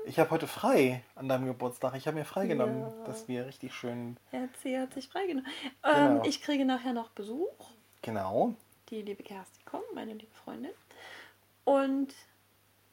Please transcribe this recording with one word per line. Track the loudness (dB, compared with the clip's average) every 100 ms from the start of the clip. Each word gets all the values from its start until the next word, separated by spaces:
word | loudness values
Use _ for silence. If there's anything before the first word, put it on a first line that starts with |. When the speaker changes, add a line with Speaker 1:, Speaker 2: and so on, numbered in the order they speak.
| 0
Speaker 1:
Ich | 4
habe | 4
heute | 4 -2
frei | 0 4 6 6 4 -8
an | -6 0
deinem | 0
Geburtstag. | 0 -2 -4 -2 -4 -4
Ich | -4
habe | -4
mir |
freigenommen, | -4 -2 0 2 2 0
Speaker 2:
Ja. | -6 -8
Speaker 1:
dass | -10 -10 -6
wir | -6 -6
richtig | -10 -12
schön | -8 -6 -6 -6 -10 _
Speaker 2:
Herr | -8 -8 -8
Zehe | -4 -4
hat | -4
sich | -8 -8
freigenommen. | -4 -2 -2 -4 -8 -10 -2
Ähm, | 4
Speaker 1:
Genau. | 8 8 6
Speaker 2:
ich | 2 -2
kriege | 0 2
nachher | 2 2 0
noch | -4 -6
Besuch. | -10 -8 -4 -4 -6 -20 -20 _ _
Speaker 1:
Genau. | -4 -2 0 2 2 0 _ _ -12
Speaker 2:
Die | -8
liebe | -8 -10
Kerstin | -10 -14 -16 -20 -12
kommt, | -10 -8
meine | -8 -8
liebe | -10 -16 -18
Freundin. | -12 -10 -10 -12 -18 -20 -18 -18 -20 _ _ _
Und | 4 6 6 2 0 -6 -20 _ _ _ _ _ _